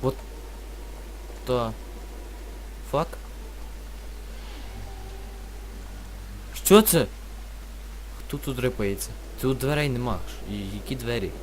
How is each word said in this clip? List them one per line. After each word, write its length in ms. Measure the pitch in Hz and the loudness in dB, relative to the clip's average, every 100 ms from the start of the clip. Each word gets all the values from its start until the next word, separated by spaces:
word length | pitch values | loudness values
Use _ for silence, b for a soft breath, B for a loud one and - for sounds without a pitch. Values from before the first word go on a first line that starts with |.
What 100 | 120 - - - - - - - - - - - - - - | 2 0 -8 -10 -10 -10 -10 -10 -10 -10 -10 -10 -10 -8 2
the 240 | 123 117 110 - - - - - - - - - - - | 2 2 -2 -8 -10 -10 -10 -10 -10 -10 -10 -10 -10 0
fuck? 160 | 139 165 - - - - - - - - - - - - - - - - - - - - - - - - - - - - - - - - - - - - | 0 0 -4 -10 -10 -10 -10 -10 -8 -10 -10 -8 -10 -10 -10 -8 -8 -8 -8 -8 -8 -8 -8 -10 -10 -10 -10 -10 -10 -8 -8 -8 -10 -10 -10 -8 -2 12
Що 160 | 202 | 12
це? 240 | 214 165 110 - - - - - - - - - - - | 12 6 6 -2 -10 -10 -10 -10 -10 -10 -10 -10 -10 -10
Хто 180 | - 147 | -6 -4
тут 220 | - 127 | -2 2
рипається? 500 | 127 123 101 98 - - - - | 2 4 2 2 -4 -8 -10 0
Тут 160 | 131 131 | 2 4
дверей 320 | 131 147 147 | 4 4 4
нема 240 | 120 123 | 2 2
ж. 400 | 104 - - - 101 | 0 -2 -6 -6 -4
І 20 | 98 101 | -4 -4
які 200 | - 131 | -4 -4
двері? 360 | 117 120 95 - | 0 0 0 -4